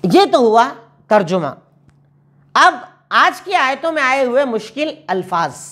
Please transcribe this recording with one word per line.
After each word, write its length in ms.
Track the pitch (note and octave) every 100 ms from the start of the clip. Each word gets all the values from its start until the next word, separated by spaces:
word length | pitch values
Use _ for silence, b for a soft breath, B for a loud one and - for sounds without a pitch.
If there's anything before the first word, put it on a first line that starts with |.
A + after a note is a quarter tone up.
ये 200 | F#3+ A#3 G4+
तो 120 | E4+
हुआ 240 | A#3+ A3 B3+ - - _ _
तर्जुमा। 380 | G#3+ F3 F#3 D3 - _ _ _ _ _ _ _ _ _
अब 280 | A#3+ E4+ D4 - _ _
आज 280 | G#3+ D#4+ -
की 120 | -
आयतों 360 | F4+ C4 C4+ E4
में 100 | D#4
आए 220 | C4 C4+
हुए 200 | B3+ B3 C#4
मुश्किल 500 | A3 G#3+ C4+ D4+ - -
अल्फाज। 440 | F#3 F3+ F3 D#3 - -